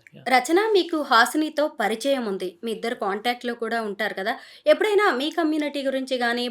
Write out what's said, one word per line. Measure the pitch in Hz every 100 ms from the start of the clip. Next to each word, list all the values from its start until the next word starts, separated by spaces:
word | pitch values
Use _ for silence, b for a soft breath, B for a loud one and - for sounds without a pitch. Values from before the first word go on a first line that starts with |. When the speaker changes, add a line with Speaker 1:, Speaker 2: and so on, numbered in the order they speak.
| -
Speaker 1:
యా. | 139 135
Speaker 2:
రచన, | 254 247 339 440
మీకు | 392 330 311
హాసినితో | 277 233 240 311 311 302 302 -
పరిచయం | 202 226 277 269 226
ఉంది. | 190 185 -
మీ | 233
ఇద్దరు | 220 226 -
కాంటాక్ట్‌లో | 208 208 240 247 240
కూడా | 233 226 233
ఉంటారు | 214 190 208 202
కదా. | 196 262 B B 294
ఎప్పుడైనా | 302 427 403 415
మీ | 254 302
కమ్యూనిటీ | 320 320 311 294 285
గురించి | 269 262 262 262
గానీ, | 240 240 240